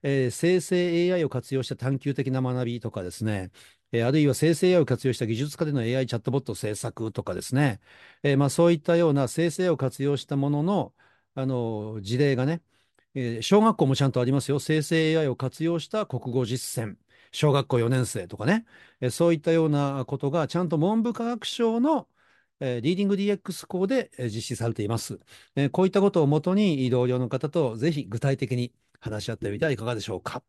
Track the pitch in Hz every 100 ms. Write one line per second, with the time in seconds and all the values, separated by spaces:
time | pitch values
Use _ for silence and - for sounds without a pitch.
0 | 143 139 127 - 170 180 175 180 175 170
1 | 175 185 151 127 - 135 123 110 131 135
2 | 139 139 135 131 127 127 120 120 110 107
3 | 90 - 107 104 90 - - _ _ 117
4 | 120 151 143 123 151 165 185 180 143 123
5 | 131 120 110 113 147 - 156 143 113 131
6 | 127 117 131 135 127 - 107 107 113 -
7 | 110 101 - 92 - 127 143 98 _ -
8 | - _ 143 135 143 - 170 170 - 170
9 | 165 143 127 - 170 - 185 147 131 -
10 | 139 143 - 139 139 147 165 202 127 _
11 | _ _ _ - 131 127 117 107 107 110
12 | 98 123 143 127 135 160 _ _ _ _
13 | _ 135 120 113 - 202 220 220 139 135
14 | 139 123 123 139 - 143 - 156 147 165
15 | 156 160 147 120 131 - 160 170 - 214
16 | 202 123 127 123 117 123 - - 110 -
17 | _ _ _ - 151 139 - 123 117 131
18 | 120 110 87 101 113 220 226 - - _
19 | 127 - 170 165 170 165 160 147 143 139
20 | 123 135 139 165 139 170 180 160 175 226
21 | 226 - 233 240 - - 226 233 277 294
22 | - _ _ _ _ _ 135 123 123 185
23 | 202 196 202 202 - 175 - 185 190 262
24 | - - 120 107 - 120 117 113 104 113
25 | - 101 _ - _ - 139 - 185 196
26 | 196 180 143 156 165 196 208 143 127 127
27 | 123 123 123 131 147 170 131 110 147 147
28 | 92 113 139 135 135 123 123 _ _ _
29 | 117 107 98 113 107 104 160 120 113 117
30 | 98 92 - 127